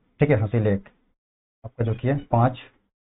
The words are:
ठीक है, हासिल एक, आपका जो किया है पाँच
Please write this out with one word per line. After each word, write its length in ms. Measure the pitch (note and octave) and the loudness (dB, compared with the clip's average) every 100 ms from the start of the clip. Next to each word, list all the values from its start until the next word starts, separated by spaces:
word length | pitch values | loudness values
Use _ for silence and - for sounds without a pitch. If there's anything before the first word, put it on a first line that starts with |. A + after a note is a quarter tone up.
| _ - | _ 0
ठीक 100 | D3 | 2
है, 100 | B2+ | 2
हासिल 260 | G#2 A#2 G#2+ | 0 0 0
एक, 200 | G2 - _ _ _ _ _ _ _ | 0 -4 _ _ _ _ _ _ _
आपका 200 | A#2+ - | -14 -6
जो 100 | A2+ | -4
किया 200 | G#2+ B2 | -2 -2
है 60 | C#3+ - | -4 0
पाँच 260 | A#2 B2 A#2+ - _ _ _ | 2 2 0 -12 _ _ _